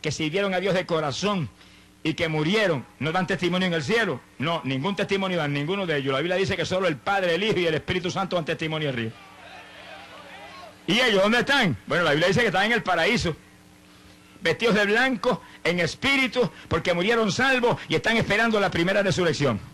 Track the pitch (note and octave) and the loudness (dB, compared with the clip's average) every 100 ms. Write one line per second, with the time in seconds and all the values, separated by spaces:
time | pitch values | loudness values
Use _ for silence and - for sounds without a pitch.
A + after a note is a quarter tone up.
0 | D3+ C#3 D#3 F3 G3+ F#3 G3 F#3 E3+ E3 | -6 -4 -2 0 0 0 0 -2 0 -2
1 | D3+ A#2+ G3 G3 B2+ - - - - - | -2 -2 -2 -2 -4 -10 -20 -20 -20 -6
2 | D#3 D#3 E3 D#3 D#3 G#3+ G3 C#3 - - | -4 -2 -2 0 2 2 2 0 -4 -6
3 | D3+ F3 F3+ F#3+ F3 F#3 F#3 E3 C3+ A3+ | -2 -2 -2 -2 0 0 0 0 0 0
4 | G#3 B2+ - - D3 E3 C3 C3 E3+ G3 | 0 -4 -10 -6 -4 -2 -2 -2 -2 -2
5 | G3+ G3 F#3+ F3+ D3 C#3+ D3 G3+ F#3 D3 | -2 -2 0 -2 -2 -2 -2 -4 -2 -2
6 | C3+ C3+ E3+ F#3 F#3+ F#3 D#3 F#3 F#3 C#3+ | 0 -2 0 -2 0 -2 -2 0 0 -2
7 | - G3 F#3 E3+ A3 F3+ E3 D3+ - F#3 | -2 0 0 0 0 0 0 -2 -2 -4
8 | E3+ F3+ F#3 F3+ D#3+ D#3+ D#3+ D#3 D3 A#2+ | -2 -4 -2 -2 -2 -4 -4 -2 -2 -4
9 | A2 - - - - - - - - - | -6 -8 -20 -20 -20 -20 -20 -20 -20 -18
10 | - - - - - - - - - G#3+ | -18 -20 -20 -18 -18 -18 -20 -14 -4 0
11 | B3+ G3 G3+ A#3+ F#3 C#4 G3+ A2 - D3+ | 4 4 4 4 2 2 2 -2 -2 0
12 | E3 D3 F3 F#3 A#3 F#3 G#3 G#3+ F#3 F3 | 2 4 4 2 2 2 0 0 0 0
13 | E3+ A#3 E3+ D3 - - - - - - | 2 0 -2 -6 -16 -20 -20 -20 -20 -20
14 | - - - - E3 D#3+ A3+ G#3 G3+ A3 | -20 -20 -20 -6 -4 0 2 2 4 2
15 | C4 A#3 B3 G3+ - - D#3 F3 E3 - | 2 0 -2 -2 -6 -6 -4 0 -2 -2
16 | B3+ C#4 B3+ B3+ G#3+ - - E3 F3+ F3 | 0 2 2 0 -2 -2 -4 -2 0 0
17 | F#3+ A#3 A3 G3 C4 C4 A#3+ D3+ - D#3 | 2 2 2 2 2 4 2 0 0 0
18 | G#3+ A3+ - G3+ A#3 G#3+ F#3+ E3+ E3+ G3+ | 2 0 2 2 4 2 2 2 2 2
19 | G3 F3 E3+ C3+ C#3+ G#2 - | 2 2 2 2 0 0 -6